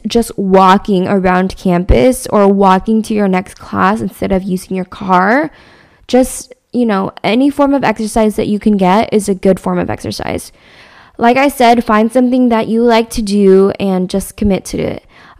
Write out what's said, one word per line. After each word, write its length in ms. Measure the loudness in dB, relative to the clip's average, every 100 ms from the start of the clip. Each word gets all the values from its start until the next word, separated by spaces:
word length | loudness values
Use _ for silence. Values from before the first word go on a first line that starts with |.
| -4
just 300 | -2 -2 -4
walking 680 | 0 4 4 4 2 -2 0
around 500 | 0 0 0 -2 -4
campus 680 | -2 -2 2 2 2 0 -2
or 200 | 2 2
walking 540 | 4 2 2 0 -2
to 120 | -2
your 140 | -2 0
next 260 | -2 -4
class 460 | -14 -10 -2 -2 0
instead 320 | -6 -6 -4
of 100 | -4
using 320 | -2 -6 -6
your 120 | -8 -8
car, 640 | -10 0 2 2 0 -2 -10 -20 -20 _ _ -2
just, 460 | 0 0 -4 -16 -20 _
you 140 | -4 -2
know, 260 | -2 -4 -6
any 280 | -2 0 0
form 240 | 0 0
of 100 | 0
exercise 520 | -2 -2 -4 0 0 0
that 120 | -4
you 100 | -2
can 200 | 0 2
get 340 | 2 2 0
is 160 | -2 -2
a 60 |
good 260 | -2 0 0
form 180 | -2 -4
of 120 | -4
exercise. 600 | -6 -8 -8 -8 -8 -10 _ _ -20 -20 -20 -20 -2
Like 180 | 0 2
I 120 | 0
said, 360 | 2 4 4
find 260 | 2 0 2
something 380 | 0 0 2 2
that 200 | 0 0
you 140 | 0
like 280 | 2 2 0
to 120 | -6
do 500 | -2 2 4 6 4 0
and 300 | -4 -2 -4
just 280 | -6 -8 -4
commit 280 | -2 -2 -4
to 120 | -6
it. 260 | -6 -8 -14 _ -20 _